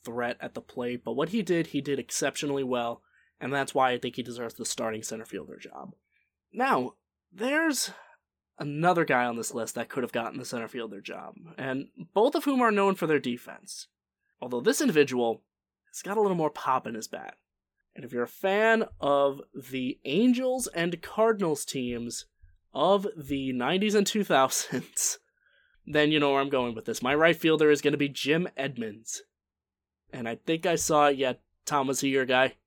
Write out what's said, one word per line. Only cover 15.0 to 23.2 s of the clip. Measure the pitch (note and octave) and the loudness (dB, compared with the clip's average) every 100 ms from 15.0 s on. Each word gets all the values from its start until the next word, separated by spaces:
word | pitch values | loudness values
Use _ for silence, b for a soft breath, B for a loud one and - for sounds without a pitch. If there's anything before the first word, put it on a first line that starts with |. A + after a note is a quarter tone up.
| C3+ B2+ A#2 G#2+ _ _ _ _ _ | 4 4 0 -2 _ _ _ _ _
has | - | -12
got | F3+ G#3+ | -4 2
a | |
little | G3+ F3 | 2 2
more | D#3 | 0
pop | - - C3 A#2 | -2 -2 -2 -2
in | |
his | A2+ - | -10 -10
bat. | - - - _ _ _ _ _ - | -12 -14 -18 _ _ _ _ _ -18
And | |
if | B2 | -10
you're | - | -6
a | - | -6
fan | - F#3+ G3+ A3 A3+ - - | -4 0 2 4 2 0 -2
of | C#3+ C#3+ C#3 C#3 - | 0 4 2 0 -12
the | C3+ B2+ C3 B2+ - | -16 -8 -4 -4 -6
Angels | - D#3 B3 B3 C4 C4 B3 | -2 2 4 4 2 -2 -4
and | E3+ E3+ F3 | -2 -2 -4
Cardinals | - - A3 G#3+ F3 C#3+ | -6 2 2 2 0 -2
teams | - C#3 B2 A#2+ A#2 - - _ - _ _ | -4 -6 -4 -6 -8 -10 -14 _ -20 _ _
of | - E3 G3+ G3 | 0 2 2 0
the | E3 | -8